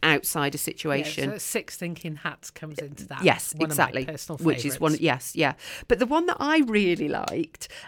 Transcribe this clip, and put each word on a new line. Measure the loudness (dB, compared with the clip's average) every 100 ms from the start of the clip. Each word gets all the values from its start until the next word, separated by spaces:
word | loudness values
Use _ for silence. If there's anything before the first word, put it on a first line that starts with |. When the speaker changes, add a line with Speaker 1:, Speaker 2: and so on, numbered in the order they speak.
Speaker 1:
outside | 4 4 2 0 0
a | 0
situation. | -4 -4 -2 0 -2 -2 -4
Speaker 2:
Yeah, | -4
so |
Six | -4 -4 -6 -8
Thinking | -8 -6 -8 -6
Hats | -8 -10 -16
comes | -14 -10 -8
into | -10 -12 -12
that. | 4
Speaker 1:
Yes, | 4 4 -2 -4
Speaker 2:
One | -2
Speaker 1:
exactly. | 2 2 2
Speaker 2:
of | -4
my |
personal | -8 -10 0
Speaker 1:
Which | 2 2 -2
is | 0
one, | 2
Speaker 2:
favourites. | 4 2 2 -2
Speaker 1:
yes, | 0
yeah. | 0 0 -10 -14 0
But | 2
the | 4
one | 2 2
that | 0
I | 2 4 4
really | 4 4 2 0
liked, | -2 -2 -2 -4 -8 -16 -14